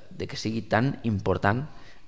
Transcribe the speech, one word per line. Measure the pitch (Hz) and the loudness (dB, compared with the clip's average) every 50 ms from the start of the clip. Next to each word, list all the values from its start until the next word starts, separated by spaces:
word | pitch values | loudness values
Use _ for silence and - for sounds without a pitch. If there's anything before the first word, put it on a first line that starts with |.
| - - | -10 -12
de | - - 92 | -8 -6 -6
que | - - - | -6 -6 -4
sigui | - 110 110 113 - | -4 -2 -2 -2 0
tan | - - 107 123 139 - - - | 2 4 4 4 4 2 0 0
important | 117 107 98 101 98 92 95 - 101 107 127 147 156 - - - - - - - | 0 0 2 2 2 2 4 4 4 4 2 0 -6 -8 -12 -14 -14 -14 -14 -8